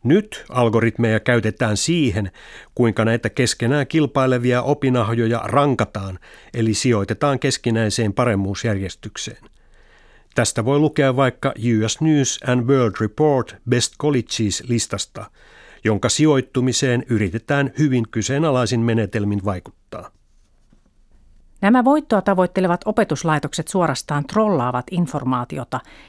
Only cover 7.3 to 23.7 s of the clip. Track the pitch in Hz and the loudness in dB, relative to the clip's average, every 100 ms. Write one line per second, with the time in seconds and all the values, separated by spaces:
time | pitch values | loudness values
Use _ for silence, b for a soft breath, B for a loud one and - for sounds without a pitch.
7.3 | 135 135 - 123 113 107 - 107 98 123 | 0 -2 -2 -2 0 0 0 -2 0 0
8.3 | 101 98 98 113 98 95 - 107 - - | 0 -2 -4 -4 -4 -6 -10 -14 -12 -12
9.3 | - - b b b b b b b b | -14 -20 b b b b b b b b
10.3 | - 113 - 110 143 151 156 135 127 131 | -2 -2 -2 0 2 2 2 2 2 0
11.3 | - 139 113 120 110 110 - 160 151 131 | 0 -6 -2 0 2 0 0 2 2 0
12.3 | - 127 123 117 135 117 - 107 - 151 | -2 -2 0 2 2 2 0 -4 0 2
13.3 | 135 113 - - 123 - - 151 139 - | 2 -2 -8 -2 0 0 -2 -2 -2 -2
14.3 | - 107 - 123 117 - 98 - - 98 | -4 -2 -4 -4 -4 -4 -8 -10 -14 -18
15.3 | B B B B B 110 104 113 - 156 | B B B B B -2 0 0 2 4
16.3 | 135 - 131 127 117 135 123 - 113 101 | 4 0 0 0 0 0 0 0 0 0
17.3 | 107 - 143 139 - 151 127 110 113 104 | -4 -2 0 0 0 0 0 -2 -4 -2
18.3 | 139 160 127 113 120 117 113 101 110 104 | 0 0 2 0 0 0 0 0 -2 -2
19.3 | 101 98 92 - - _ - - _ _ | -2 -4 -6 -10 -20 _ -18 -18 _ _
20.3 | _ _ _ _ _ _ _ _ _ - | _ _ _ _ _ _ _ _ _ -20
21.3 | - - - 196 254 247 302 294 208 190 | -20 -20 -2 4 4 6 2 2 0 2
22.3 | 185 180 - 185 175 - 214 208 147 165 | 2 2 0 0 0 -2 -4 -4 -2 0
23.3 | 151 147 - 156 | -2 -2 -6 -4